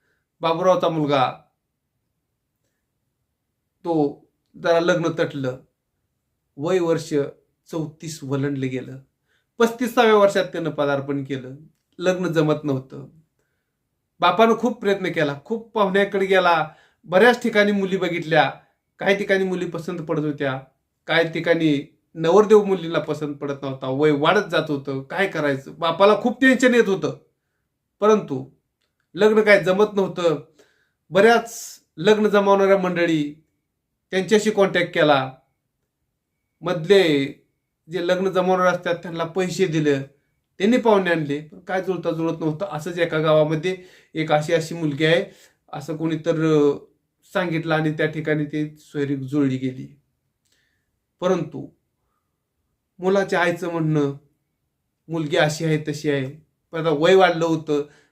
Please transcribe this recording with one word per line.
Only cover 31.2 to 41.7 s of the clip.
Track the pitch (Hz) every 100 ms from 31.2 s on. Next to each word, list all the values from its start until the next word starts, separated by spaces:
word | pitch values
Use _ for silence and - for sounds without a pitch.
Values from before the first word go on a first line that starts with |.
| 220 233 - - - - _ -
लग्न | 190 208 208
जमवणाऱ्या | 202 196 196 196 190
मंडळी | 180 170 170 160 147 - _ _ _ _ _ _ _
त्यांच्याशी | 185 180 214 214
कॉन्टॅक्ट | 196 185 175 165
केला. | 175 151 139 135 - _ _ _ _ _ _ _ _ _ _ _ _
मधले | 160 170 160 196 170 143 139 - _ _ _ _ -
जे | 175 175
लग्न | 180 190
जमवणारे | 180 180 185 185
असतात | 175 175 170
त्यांना | 175 165
पैसे | 165 190 185 175 175
दिले, | 160 147 139 135 _ _ _ _ -
त्यांनी | 202 247
पाहुणे | 226 202 180
आणले, | 165 143 143
पण | 156 -
काय | -